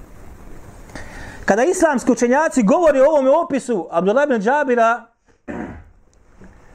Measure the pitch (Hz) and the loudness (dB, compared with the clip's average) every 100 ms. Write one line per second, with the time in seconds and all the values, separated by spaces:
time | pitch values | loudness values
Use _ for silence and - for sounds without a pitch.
0 | - - - - - - - - - - | -20 -20 -20 -20 -18 -18 -18 -20 -18 -16
1 | - - - - - 202 285 370 320 262 | -16 -16 -16 -10 -2 2 2 2 2 2
2 | - 240 240 269 320 262 202 311 330 277 | 0 0 2 2 2 2 2 4 4 4
3 | 269 302 262 302 339 269 - 214 - 165 | 4 4 2 2 0 -4 -4 -6 -2 -2
4 | 180 240 294 233 196 285 269 240 226 233 | 0 0 0 0 0 0 0 2 2 0
5 | 220 _ _ _ - - - - - _ | -8 _ _ _ -14 -12 -12 -14 -20 _
6 | _ _ _ - - - - | _ _ _ -20 -20 -20 -20